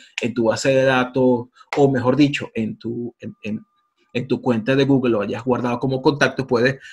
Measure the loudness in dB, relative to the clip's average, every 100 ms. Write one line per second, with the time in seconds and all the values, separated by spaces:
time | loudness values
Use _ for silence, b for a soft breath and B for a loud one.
0 | B B -4 0 0 0 0 2 4 2
1 | 0 0 2 2 -2 b b 2 2 2
2 | 0 4 2 0 -8 -6 -6 -6 -10 -8
3 | -10 -12 -16 -14 -10 -10 -12 _ _ _
4 | _ -8 -4 -4 0 -2 0 0 2 2
5 | 2 0 -2 -6 -2 -2 -2 -4 -4 -2
6 | 0 2 0 0 -2 0 0 -2 B